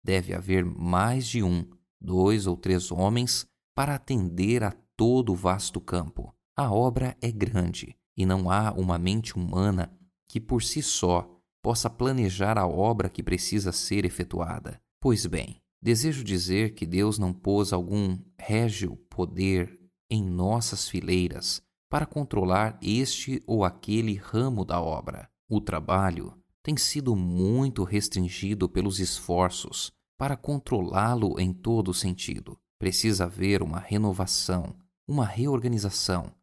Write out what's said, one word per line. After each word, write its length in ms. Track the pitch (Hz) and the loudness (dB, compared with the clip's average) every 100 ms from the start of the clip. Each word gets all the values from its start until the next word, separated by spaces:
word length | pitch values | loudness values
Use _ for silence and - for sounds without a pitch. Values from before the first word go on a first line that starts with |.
Deve 300 | - 95 92 | 2 0 0
haver 300 | 90 95 95 | -6 2 2
mais 600 | 90 87 87 90 107 131 117 | 2 -2 0 2 2 0 -2
de 160 | 117 | 0
um, 220 | 95 87 87 - _ _ | 2 2 -2 -12 _ _
dois 460 | - 92 95 107 98 | -2 4 6 4 0
ou 100 | 87 | -2
três 340 | 92 90 90 | 2 0 0
homens 560 | 85 95 120 123 - - _ _ | 0 2 2 0 -2 -4 _ _
para 200 | - 139 | -4 -2
atender 680 | 139 - 127 92 87 98 120 | -4 0 0 0 2 2 2
a 100 | 104 - _ - | 0 -4 _ 2
todo 360 | 113 127 117 | 4 4 2
o 40 | 90 | 0
vasto 440 | 92 95 - - | 0 0 -4 -8
campo. 540 | - 90 80 - - _ _ - | -4 -4 -4 -8 -12 _ _ -4
A 160 | 135 | 0
obra 440 | 101 123 120 127 - | 4 2 2 -2 -2
é 80 | 117 | -4
grande 680 | 110 101 107 87 - - - _ - | 0 0 2 0 -2 -10 -18 _ 0
e 100 | 92 | 2
não 240 | 92 92 | 2 2
há 220 | 98 107 | 2 2
uma 260 | 95 92 85 | 0 0 2
mente 380 | 90 107 113 - | 2 0 -2 -4
humana 600 | 90 90 101 92 87 - _ _ _ | -2 2 4 2 -2 -8 _ _ _
que 120 | 120 | -8
por 220 | - 123 | -2 -2
si 200 | - 151 | 0 -4
só 580 | - - 90 87 90 - _ _ | -2 0 2 2 0 -18 _ _
possa 260 | 107 113 117 | -2 0 -2
planejar 680 | - 123 131 101 95 101 110 | 0 0 2 0 2 2 2
a 80 | 90 | 2
obra 420 | 80 107 107 92 | 2 2 2 0
que 140 | - | -2
precisa 500 | 104 90 - 104 101 | -2 -2 0 0 0
ser 320 | - - 98 | -4 -2 0
efetuada. 760 | 90 - - 87 82 78 - - _ _ | 0 -2 -6 -4 -4 -6 -10 -16 _ _
Pois 240 | 135 113 90 | 2 2 0
bem, 340 | 82 60 - _ _ | -4 -6 -12 _ _
desejo 400 | 107 113 156 135 | 0 2 2 -2
dizer 520 | 101 95 92 95 110 | -2 -2 0 0 0
que 120 | 107 82 | -4 -2
Deus 320 | 90 104 110 | 2 2 2
não 140 | 92 | -2
pôs 400 | 90 101 101 98 | 0 0 2 2
algum 460 | 90 87 104 98 92 - - | 0 0 0 0 -2 -8 -16
régio 580 | - 107 117 98 92 - _ | -2 0 2 -2 -6 -8 _
poder 720 | - 90 87 95 92 87 - - _ _ | -6 -4 0 2 2 0 -8 -20 _ _
em 120 | 110 | -2
nossas 680 | 95 90 95 117 117 98 - | 0 0 0 0 -2 -4 -6
fileiras 720 | 90 - 90 87 - - - _ _ _ | -6 0 2 2 -2 -6 -6 _ _ _
para 180 | 147 156 | -4 -2
controlar 720 | 147 143 104 92 92 110 - | -4 -2 0 2 2 0 -2
este 600 | - 113 131 - - 131 - | 0 0 0 -4 -6 -6 -2
ou 180 | 113 | 2
aquele 500 | 92 - - 110 110 | 2 -2 -2 0 0
ramo 500 | 98 - 110 131 113 | -4 -2 0 0 -2
da 160 | 90 85 | -2 -2
obra. 480 | 80 78 - - - _ _ | -2 -4 -8 -12 -18 _ _
O 120 | 107 | -2
trabalho 760 | - 85 73 92 95 82 - - _ _ | 0 -4 0 2 2 -2 -10 -14 _ _
tem 140 | - 147 | -4 0
sido 380 | - 147 131 | 0 0 0
muito 720 | 104 90 87 95 123 135 113 | 2 2 2 2 2 2 0
restringido 840 | 90 104 - 95 90 - 98 104 92 | 0 0 0 -2 -2 -2 -4 0 0
pelos 300 | - 101 95 | 0 -2 -2
esforços 920 | 92 - - 87 90 - - - - _ _ - | -2 -4 0 2 2 0 -8 -8 -8 _ _ -6
para 180 | 135 135 | -4 -4
controlá-lo 1000 | - 143 - 113 90 92 110 120 101 - | -4 -4 0 -2 0 0 2 2 2 2
em 140 | 92 | 0
todo 420 | 90 113 117 92 | 0 0 2 2
sentido. 640 | 90 101 90 - - - - _ _ | 0 -2 -4 -6 -8 -10 -20 _ _
Precisa 460 | 95 87 117 95 | -2 2 2 2
haver 380 | 87 90 95 98 | -2 0 2 2
uma 160 | 82 85 | 2 -6
renovação, 960 | - 104 107 92 92 - - 90 - - _ _ - | -2 0 2 0 -2 -2 0 -2 -2 -12 _ _ -4
uma 180 | 143 | 0
reorganização. 1080 | 107 107 139 131 123 113 101 - - 90 - - | 0 0 0 0 0 0 -2 -2 -2 -2 -4 -16